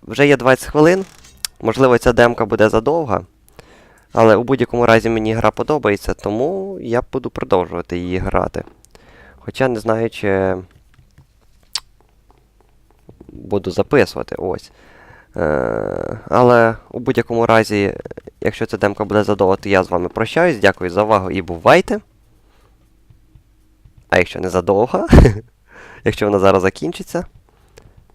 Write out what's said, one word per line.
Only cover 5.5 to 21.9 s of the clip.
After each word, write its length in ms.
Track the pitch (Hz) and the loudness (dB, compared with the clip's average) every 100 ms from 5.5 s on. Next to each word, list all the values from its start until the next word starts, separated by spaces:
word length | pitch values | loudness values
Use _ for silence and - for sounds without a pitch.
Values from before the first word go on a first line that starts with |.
подобається, 640 | - 117 151 123 101 - | -2 -2 -2 0 -2 -4
тому 640 | 98 101 104 139 196 190 190 | -8 -6 -4 -4 -6 -10 -12
я 220 | 120 117 - | -4 -4 -4
буду 180 | 131 123 | -6 -8
продовжувати 680 | - - 95 87 87 87 87 | -8 -2 0 0 -6 -8 -8
її 200 | 90 92 | -6 -6
грати. 460 | 95 95 92 85 - _ _ _ _ - - _ | -4 -4 -4 -8 -14 _ _ _ _ -20 -20 _
Хоча 300 | - - 131 | -14 -4 -4
не 120 | 117 | -2
знаю, 300 | 110 110 113 | -2 -2 -2
чи 460 | - 104 95 95 92 95 _ _ _ _ _ _ _ _ _ _ - - _ _ _ _ _ _ _ _ _ _ _ - - - | -4 -2 0 0 -4 -10 _ _ _ _ _ _ _ _ _ _ -16 -16 _ _ _ _ _ _ _ _ _ _ _ -20 -20 -20
буду 420 | - - 101 95 | -20 -6 -6 -4
записувати, 640 | 87 98 147 95 - - - | -4 0 0 0 -2 -10 -8
ось. 340 | 92 - - _ _ - - - _ - | -8 -8 -12 _ _ -20 -20 -20 _ -6
Е, 800 | 80 73 60 55 50 50 50 110 - | -2 -2 -2 -4 -6 -8 -10 -12 -4
але 480 | 104 123 120 113 110 - | 2 4 6 4 0 -10
у 80 | - | -8
будь-якому 480 | 123 123 - 117 117 | -4 -4 -2 -2 2
разі, 480 | 113 110 104 98 - - - - - | 2 2 0 -2 -4 -12 -18 -20 -8
якщо 260 | - - 113 | -6 -6 -6
ця 100 | 104 | -2
демка 280 | 101 101 | -2 -2
буде 200 | 104 101 | -2 0
задовга, 320 | 104 101 98 95 | 0 0 0 0
то 120 | 101 | 0
я 140 | 98 | 0
з 80 | 90 | 0
вами 180 | 90 90 | -2 -4
прощаюсь. 500 | - 113 - 175 123 | -4 -4 0 0 2
Дякую 300 | 98 92 90 | 0 0 -2
за 120 | 87 | -2
увагу 280 | 107 107 92 | 2 0 0
і 120 | 95 | -6
бувайте! 580 | 85 85 92 156 - | -6 -2 4 4 2